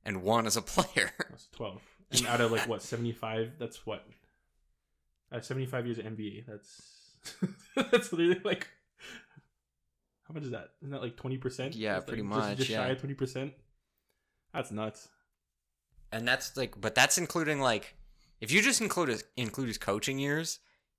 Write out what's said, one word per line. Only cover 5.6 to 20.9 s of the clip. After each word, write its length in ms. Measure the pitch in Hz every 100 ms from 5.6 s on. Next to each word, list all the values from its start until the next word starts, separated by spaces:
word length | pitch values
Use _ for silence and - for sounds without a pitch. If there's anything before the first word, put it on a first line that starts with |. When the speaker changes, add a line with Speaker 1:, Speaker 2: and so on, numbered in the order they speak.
| 127 131 120
Speaker 2:
years 120 | 113
of 80 | 107
N 80 |
B 300 | 110 104 104 123
A, 40 |
that's, 640 | 104 - - - - - _ - - 196 - - -
<laughs> 140 | 233
that's 220 | 240 -
literally, 280 | 165 170 185
like, 240 | 208 - - - _ _ - - - - - _ _ _ _ _ _ _ -
how 60 |
much 100 | 156
is 60 | 135
that? 200 | 113 - _
Isn't 120 | 139
that, 100 | 139
like, 140 | 123 120
twenty 220 | 131 131
percent? 360 | 131 127 131
Speaker 1:
Yeah, 200 | 113 107
Speaker 2:
That's, 80 | 92
like, 40 | -
Speaker 1:
pretty 140 | 110
Speaker 2:
just, 80 | 104 107 104
Speaker 1:
much, 100 | 101
Speaker 2:
just 120 | 127
shy 40 |
Speaker 1:
yeah. 120 | 110 127
Speaker 2:
of 60 | 131
twenty 140 | 139
percent. 380 | 139 131 131 139 - _ _ _ _ _ _ _ _ _
That's 160 | - 120
nuts. 380 | 104 110 - - _ _ _ _ _ _ _ _ - -
Speaker 1:
And 160 | 113 120
that's, 280 | 131 - -
like, 200 | 123 101
but 160 | 107
that's 220 | - 151 -
including, 440 | 165 175 151 143
like, 360 | 131 107 - - - - _ _
if 120 | 113
you 80 | 180
just 180 | 240 240
include 260 | 214 - 151
his, 160 | 110 - -
include 320 | 117 - 127
his 100 | 107
coaching 400 | - 104 120 135
years, 400 | 139 151 165 - _ _ _